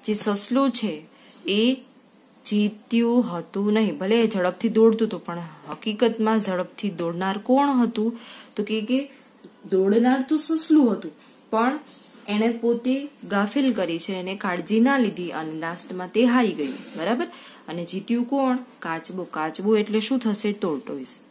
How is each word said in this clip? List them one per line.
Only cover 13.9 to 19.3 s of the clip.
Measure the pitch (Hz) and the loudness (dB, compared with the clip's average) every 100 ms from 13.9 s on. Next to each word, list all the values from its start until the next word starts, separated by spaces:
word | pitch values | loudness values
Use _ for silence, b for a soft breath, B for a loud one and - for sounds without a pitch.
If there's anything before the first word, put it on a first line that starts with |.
| 170 | -4
છે, | - | -6
એને | 190 180 196 | -6 -6 -6
કાળજી | 196 175 170 214 | -4 -4 0 4
ના | 240 277 | 4 4
લીધી | 220 190 175 | 2 -2 -8
અને | - 160 156 | -6 -8 -6
લાસ્ટમાં | 165 175 - 185 180 | -8 -8 -10 -10 -4
તે | 214 247 | 2 4
હારી | 247 226 | 6 2
ગયું, | 165 139 - - - | 0 -6 -6 -12 -6
બરાબર? | 170 247 349 B B B - | -2 -2 -4 B B B -12
અને | 170 170 | -10 -8
જીત્યું | 190 190 233 240 | -8 -4 -2 0
કોણ? | 277 262 254 254 - | 0 0 0 -4 -14
કાચબો. | 175 165 - 180 | -8 -8 -8 -10
કાચબો | 170 | -8